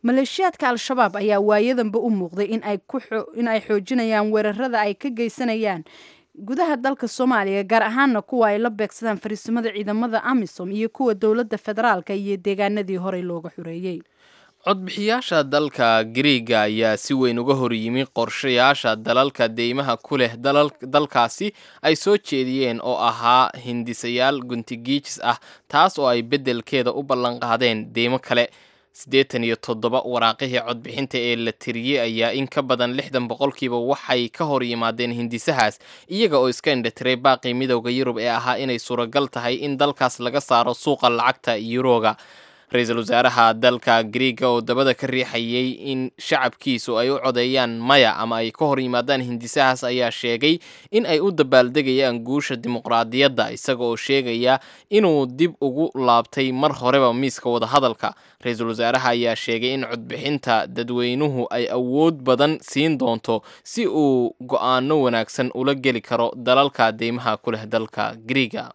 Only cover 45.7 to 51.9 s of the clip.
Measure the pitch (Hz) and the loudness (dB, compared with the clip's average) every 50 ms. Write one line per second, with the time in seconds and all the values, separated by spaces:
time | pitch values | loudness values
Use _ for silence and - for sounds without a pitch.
45.7 | 123 - 101 139 135 131 131 123 _ - - - 160 139 131 123 - _ - 139 | -4 -8 -8 -6 -6 -4 -6 -6 _ -12 -4 -2 0 0 0 -2 -4 _ -2 -2
46.7 | 131 117 - - 117 110 120 131 139 139 123 131 123 123 120 127 131 135 127 117 | -2 -2 -2 -2 0 0 2 0 0 0 0 0 0 0 0 2 2 2 2 0
47.7 | 117 113 117 123 139 143 127 110 - 76 110 113 117 113 113 113 - - 156 147 | -2 -4 2 4 6 6 6 6 4 0 -2 -2 -2 -2 -2 -4 -2 -2 0 0
48.7 | 139 131 131 123 123 120 120 135 139 131 127 123 123 117 117 117 - 147 139 131 | 0 0 0 -2 -2 -2 0 0 -2 -2 -2 -4 -6 -8 -8 -4 2 4 4 4
49.7 | 131 127 - 123 123 127 123 117 - - - 120 117 117 131 151 165 175 - - | 4 0 -2 -2 0 0 0 -2 -2 -4 -2 -2 -2 2 2 2 2 0 -2 -16
50.7 | - - - - - 214 - - 165 151 165 202 - 156 147 131 131 127 123 123 | -20 -20 -16 -2 0 0 2 2 0 2 2 0 2 2 2 6 8 6 6 6
51.7 | 127 151 139 131 | 2 0 0 2